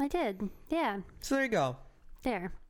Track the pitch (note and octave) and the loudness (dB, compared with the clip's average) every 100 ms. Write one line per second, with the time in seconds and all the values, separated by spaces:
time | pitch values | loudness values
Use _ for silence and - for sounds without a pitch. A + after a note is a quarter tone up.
0 | C#4 F4 C4+ F#3 G3+ - - E4 C#4+ G3 | 0 2 2 0 -4 -6 -2 0 2 0
1 | F#3 - - C4+ C4+ G#3 C3+ C3 - - | -6 -10 0 2 4 4 2 0 -10 -18
2 | - - - G#3 F#3 - - | -18 -4 -2 0 -2 -6 -12